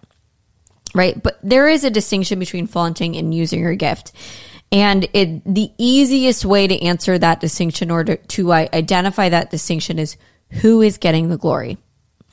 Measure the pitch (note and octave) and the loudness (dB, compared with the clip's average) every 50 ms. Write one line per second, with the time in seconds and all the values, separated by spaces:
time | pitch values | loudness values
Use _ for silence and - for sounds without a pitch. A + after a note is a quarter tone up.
0 | _ _ _ _ _ _ _ _ _ _ _ _ _ _ _ _ _ - - F#3 | _ _ _ _ _ _ _ _ _ _ _ _ _ _ _ _ _ -4 0 0
1 | F3+ F3+ - - - - - - - G3 B3+ C4 C#4+ D4+ D#4+ C#4+ C#4+ C4 G#3+ G#3+ | 2 2 0 -2 -4 -4 -4 -6 -2 2 2 4 4 4 2 2 0 0 0 -2
2 | G#3 - G#3+ F#3+ F#3 - G3+ F#3 F#3 - - F3+ E3+ - - F3 E3+ E3 E3 - | -2 -2 -2 -2 -2 -2 -4 -4 -4 -6 -6 -8 -8 -6 -4 -2 -2 -2 -2 -4
3 | F#3+ E3+ D#3+ D#3+ E3 D#3+ D#3+ E3 E3 D#3+ - E3+ E3+ E3+ E3 G3 D#3 C#3 - - | -4 -4 -4 -4 -4 -4 -2 -2 -2 -2 -2 -2 -2 -2 -2 -2 -2 -2 -4 -4
4 | - - - - - - - - - - - - _ _ G3 G3+ G#3 G3+ G3 F#3+ | -8 -16 -20 -20 -20 -20 -20 -20 -20 -20 -20 -20 _ _ 2 2 4 4 2 2
5 | F#3+ - - G3 G3 E3 E3 - - - F#3+ G#3 G#3+ - - - A#3 B3 C4 C#4 | 0 0 0 0 0 0 -2 -6 -6 -2 -2 -2 -2 -2 -4 -2 0 2 4 4
6 | C#4+ A#3+ C4+ C4+ B3+ B3+ A#3 - - F#3+ G3+ G3+ G3 F#3+ F#3+ - - F3 F3 E3 | 4 4 2 2 2 2 0 0 0 2 2 2 4 2 0 0 0 0 0 0
7 | - - F#3 F3 E3+ E3 E3 - - D#3 - - F3 E3+ D#3+ - F3+ E3 E3+ E3 | 0 0 0 2 2 2 2 0 -2 -4 -4 -2 -4 -4 -4 -4 -4 -2 -2 -2
8 | D#3+ G#3 - - - - - - F3+ F3 E3+ D#3+ D#3+ - - E3 E3 - G3 F3+ | 0 -2 -4 -4 -6 -8 -6 -2 0 2 2 2 2 0 -2 -4 -2 0 0 0
9 | F#3 G3 F#3+ - G3 F3+ E3+ E3 - - - D#3 - - E3+ D#3 - - E3 D#3+ | 0 0 -2 0 0 2 2 0 0 -2 -6 -6 -6 -4 -4 -4 -4 -6 -4 -4
10 | D#3 D3+ - - _ _ _ _ _ _ - - - A3 A3+ A3+ A3 G#3 F#3+ - | -4 -6 -8 -12 _ _ _ _ _ _ -4 2 4 4 6 6 4 4 2 0
11 | - F3 D#3+ D#3+ E3 E3 E3+ - - E3 B2+ C3 A#2+ A#2+ - - _ _ _ _ | 0 0 2 2 0 0 -2 -2 -2 -2 -2 -2 -4 -8 -10 -12 _ _ _ _
12 | _ _ _ _ _ _ | _ _ _ _ _ _